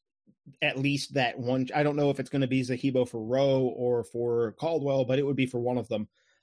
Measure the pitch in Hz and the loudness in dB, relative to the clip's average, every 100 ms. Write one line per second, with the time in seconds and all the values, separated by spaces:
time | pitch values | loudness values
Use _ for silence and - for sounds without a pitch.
0 | _ _ _ _ - - 147 131 139 143 | _ _ _ _ -20 -4 -2 0 0 -2
1 | - 143 120 - 120 131 127 147 147 147 | -2 0 0 -2 -2 -2 0 0 0 2
2 | 143 139 131 139 135 131 123 127 139 127 | 0 0 -2 -2 0 0 0 -2 0 2
3 | 123 117 110 131 139 135 127 120 123 120 | 0 -2 -2 2 2 2 2 0 0 0
4 | 110 120 120 120 113 - 156 160 139 135 | -2 -4 0 0 0 -2 -2 0 0 0
5 | 123 131 143 131 131 120 120 123 107 107 | 2 2 2 0 0 0 -2 -2 -2 -4
6 | 107 _ _ _ | -4 _ _ _